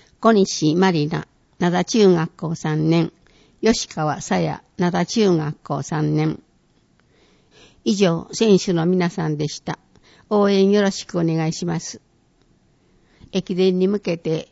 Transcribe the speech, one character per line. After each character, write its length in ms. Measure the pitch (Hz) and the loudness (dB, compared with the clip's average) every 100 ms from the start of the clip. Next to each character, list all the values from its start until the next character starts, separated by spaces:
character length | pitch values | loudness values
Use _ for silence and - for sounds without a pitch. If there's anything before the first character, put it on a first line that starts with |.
| _ - | _ -2
小 120 | 220 | 2
西 420 | 214 190 - 151 170 | 4 2 0 0 2
ま 140 | 190 | 2
り 180 | 165 147 | 0 -2
な、 200 | 160 - _ _ - | -4 -8 _ _ -4
灘 240 | 175 180 | -2 0
中 280 | 180 233 196 | 0 4 6
学 240 | 170 160 - | 4 0 -6
校 200 | 156 160 | -8 -6
三 340 | 156 156 156 | -4 -2 2
年。 220 | 165 - _ _ _ _ - | 2 0 _ _ _ _ -4
吉 260 | 220 233 - | 0 0 -4
川 340 | 170 151 170 | -6 -4 -4
さ 180 | - 190 | -4 -2
や、 240 | 160 - _ - | -2 -6 _ -4
灘 280 | 175 180 175 | -2 -2 -2
中 320 | 233 202 165 | 0 2 2
学 240 | 151 - | -2 -10
校 220 | - 143 | -8 -8
三 320 | - 156 151 151 | -6 -4 -2 0
年。 260 | 156 - _ _ _ _ _ _ _ _ _ _ _ _ - _ | -2 -4 _ _ _ _ _ _ _ _ _ _ _ _ -20 _
以 120 | 226 196 | -4 2
上、 320 | 185 165 - | 2 0 -6
選 240 | - 220 185 | 0 4 4
手 160 | - | 4
の 120 | 170 165 | 0 0
皆 240 | 185 170 | 0 0
さ 180 | - 156 | -2 -4
ん 100 | 147 | -4
で 100 | 151 | -6
し 140 | - | -6
た。 180 | - - _ _ _ _ - | -12 -14 _ _ _ _ -2
応 200 | 208 202 | 0 2
援 200 | 196 196 | 4 4
よ 120 | 208 | 4
ろ 100 | 196 | 2
し 160 | - - | -2 -6
く 100 | 175 | -2
お 60 | |
願 240 | 165 160 160 | 0 0 -2
い 60 | |
し 120 | - 175 | -4 -6
ま 140 | 165 | -6
す。 220 | - 226 _ _ _ _ _ _ _ _ _ _ _ _ - | -8 -18 _ _ _ _ _ _ _ _ _ _ _ _ -8
駅 240 | 190 - 180 | -8 -6 0
伝 240 | 185 180 | 0 2
に 80 | 185 | 0
向 120 | 208 | 0
け 180 | - 170 | -4 -6
て、 320 | 156 165 - | -4 -6 -6